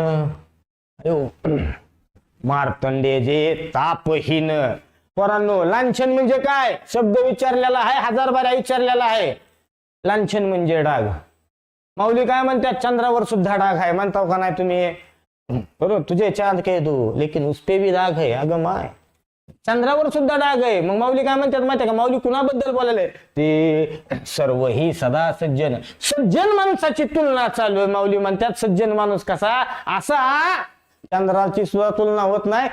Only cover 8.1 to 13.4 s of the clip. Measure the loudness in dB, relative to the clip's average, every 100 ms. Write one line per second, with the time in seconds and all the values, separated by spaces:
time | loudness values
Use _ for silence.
8.1 | 0 0 2 2 0 0 0 2 2 2
9.1 | 2 0 -4 _ _ _ _ _ _ -2
10.1 | 0 0 0 0 0 2 2 2 0 -2
11.1 | -4 -10 _ _ _ _ _ _ -2 0
12.1 | 2 2 2 2 0 0 -2 0 0 2
13.1 | 0 0 0